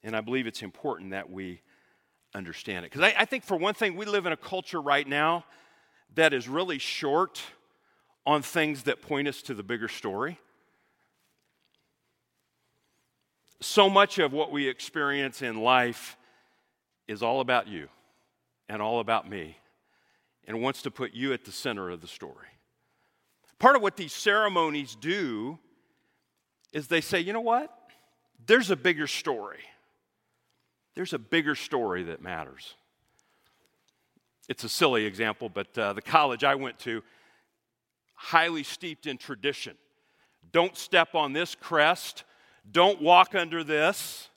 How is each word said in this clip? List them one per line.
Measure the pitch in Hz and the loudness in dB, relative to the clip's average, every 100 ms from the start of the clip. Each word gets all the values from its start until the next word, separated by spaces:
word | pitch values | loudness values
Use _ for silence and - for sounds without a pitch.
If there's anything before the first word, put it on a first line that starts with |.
And | 107 110 | -4 -6
I | |
believe | 110 131 117 | -2 -2 -2
it's | - | -8
important | 104 - 147 95 95 | -14 -8 -8 -6 -8
that | 98 90 | -8 -10
we | 92 95 87 _ _ _ _ _ _ _ 104 | -10 -10 -12 _ _ _ _ _ _ _ -12
understand | 90 - - 92 85 | -10 -12 -8 -8 -8
it. | |
'Cause | 131 | 2
I, | 185 208 | 2 4
I | 214 | 0
think, | 262 | -2
for | - 185 | -4 -2
one | 185 | -2
thing, | 208 214 175 | 0 -2 -2
we | 208 | -2
live | 208 175 | -2 -2
in | |
a | 156 | -6
culture | - 185 - 175 | -6 -8 -6 -6
right | 143 143 139 | 2 2 2
now | 143 156 170 - - _ _ _ _ _ | 2 2 0 -4 -20 _ _ _ _ _
that | - 160 | 4 4
is | 135 120 | 4 -2
really | 143 185 143 | -4 -2 -4
short | - - 151 151 185 - - - _ _ _ _ _ _ - | -6 -4 0 2 2 -4 -16 -18 _ _ _ _ _ _ 2
on | 151 | 2
things | 139 175 151 143 | 2 0 0 0
that | 127 127 | -2 -2
point | - 143 143 | -2 -2 -2
us | 131 | -4
to | - 113 | -10 -10
the | |
bigger | 98 120 110 | -6 -4 -4
story. | - 110 98 139 170 _ _ _ _ _ _ _ _ _ _ _ _ _ _ _ _ _ _ _ _ _ _ _ _ _ _ _ _ _ _ _ _ | -6 -6 -4 -6 -8 _ _ _ _ _ _ _ _ _ _ _ _ _ _ _ _ _ _ _ _ _ _ _ _ _ _ _ _ _ _ _ _
So | - - 196 | 0 6 6
much | 196 202 - | 8 4 4
of | 151 | 0
what | 139 151 | 0 -2
we | 147 139 | -2 -2
experience | 131 - 160 143 139 135 - | -4 -8 -4 -2 -2 -4 -4
in | 127 110 | -6 0
life | 113 127 120 117 - - _ _ _ _ _ _ _ _ - | 4 6 4 -2 -12 -18 _ _ _ _ _ _ _ _ -12
is | 107 | -2
all | 117 131 | 0 0
about | 123 123 110 | 4 2 2
you | 92 69 _ _ _ _ _ _ _ _ | -10 -12 _ _ _ _ _ _ _ _
and | 104 | -4
all | 107 117 | -2 -2
about | 110 113 - | 0 -2 -2
me | 101 80 - _ _ _ _ _ _ _ _ - | -12 -12 -16 _ _ _ _ _ _ _ _ -10
and | 113 | -4
wants | 123 139 | -4 -4
to | 139 | -10
put | - 123 | -8 -8
you | 117 135 | -4 -4
at | 123 - | -4 -6
the | |
center | - 135 104 92 | -8 -6 -4 -6
of | 87 | -10
the | 85 | -14
story. | - 82 65 - _ _ _ _ _ _ _ _ _ _ _ | -16 -16 -18 -20 _ _ _ _ _ _ _ _ _ _ _
Part | 233 277 | 0 2
of | |
what | 202 185 | 0 -4
these | 160 | -12
ceremonies | - 214 202 214 180 165 147 135 110 | -4 -2 0 0 0 -2 -4 -10 -10
do | 143 196 156 110 117 160 _ _ _ _ _ _ _ _ _ _ _ | -6 -4 -4 -6 -8 -12 _ _ _ _ _ _ _ _ _ _ _
is | 151 143 | -10 0
they | 165 | 0
say, | 156 190 | 2 -2
"You | 170 | -2
know | 220 | -2
what? | 233 240 302 - _ _ _ _ _ _ | 2 0 0 -14 _ _ _ _ _ _
There's | - 233 196 | 6 6 6
a | 170 | 2
bigger | 180 156 147 | 2 2 -2
story. | - 165 123 101 - - _ _ _ _ _ _ _ _ _ _ _ _ - | -4 -4 -4 -6 -12 -20 _ _ _ _ _ _ _ _ _ _ _ _ -10
There's | 180 | -8
a | 147 | -8
bigger | 110 165 147 | 0 0 2
story | 143 - 143 110 90 | -2 -2 -2 -2 -2
that | 85 82 | -6 -8
matters." | 87 85 69 67 - - _ _ _ _ _ _ _ _ _ _ _ _ _ _ _ _ - | -8 -8 -10 -14 -20 -20 _ _ _ _ _ _ _ _ _ _ _ _ _ _ _ _ -10
It's | - | -10
a | 113 | -6
silly | - 160 120 107 | 2 4 4 0
example, | 95 110 107 117 | -2 -4 -2 -8
but, | 95 98 - | -8 -8 -2
uh, | 104 | -2
the | 101 | -2
college | - 160 143 120 | 2 4 4 2
I | 143 139 | 2 2
went | 135 - | -2 -8
to, | - 113 - _ _ _ _ _ _ _ _ _ _ - | -8 -8 -8 _ _ _ _ _ _ _ _ _ _ -18
highly | - 165 165 165 | 2 2 2 -2
steeped | 139 - 175 151 151 | -8 -8 -10 -8 -8
in | 127 | -10
tradition. | - 127 131 135 120 - _ _ _ _ _ _ 85 | -10 -6 -4 -4 -10 -14 _ _ _ _ _ _ _
"Don't | 165 180 - | 2 2 -2
step | - 185 165 | 2 4 4
on | 170 147 | 2 0
this | 143 170 | -2 -4
crest. | - - 160 151 180 - - - _ _ _ 104 | -8 -2 4 4 4 -4 -14 -20 _ _ _ -2
Don't | 131 180 202 | 6 6 6
walk | 151 180 185 196 | 8 8 8 4
under | 170 165 | -2 -4
this. | 151 151 160 202 - - - | -2 2 2 0 -8 -12 -18